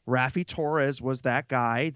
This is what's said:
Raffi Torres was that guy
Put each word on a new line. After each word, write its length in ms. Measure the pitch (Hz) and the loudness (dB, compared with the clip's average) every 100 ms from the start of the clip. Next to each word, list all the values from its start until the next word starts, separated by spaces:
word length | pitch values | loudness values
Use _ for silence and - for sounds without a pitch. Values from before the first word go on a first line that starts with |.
| - | -2
Raffi 380 | 127 127 175 175 | 2 2 0 -4
Torres 560 | - 151 156 139 131 | -2 0 2 0 0
was 200 | 123 131 | -4 -2
that 260 | 131 127 - | 0 0 0
guy 440 | 127 117 117 156 | 0 2 2 -2